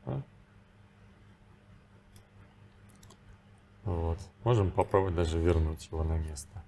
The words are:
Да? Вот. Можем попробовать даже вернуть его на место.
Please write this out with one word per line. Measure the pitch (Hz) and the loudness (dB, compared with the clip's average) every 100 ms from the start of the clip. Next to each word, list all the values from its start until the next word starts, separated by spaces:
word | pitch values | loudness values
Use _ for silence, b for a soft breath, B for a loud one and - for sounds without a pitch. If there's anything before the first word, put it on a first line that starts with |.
Да? | - 139 - - - - - - - - - - - - - - - - - - - - - - - - - - - - - - - - - - - - | -6 -8 -8 -20 -20 -20 -20 -20 -20 -20 -20 -20 -20 -20 -20 -20 -20 -20 -20 -20 -20 -20 -20 -20 -20 -20 -20 -20 -20 -20 -20 -20 -20 -20 -20 -20 -20 -10
Вот. | 98 85 82 82 - - | -4 -2 -2 -4 -8 -4
Можем | 117 120 92 | 2 2 2
попробовать | - 90 98 95 85 | 2 2 2 2 0
даже | 82 82 | 0 2
вернуть | 82 82 78 80 - | 4 4 2 -4 -8
его | 80 | -4
на | 80 80 | -2 -2
место. | 78 76 - - | -4 -10 -14 -16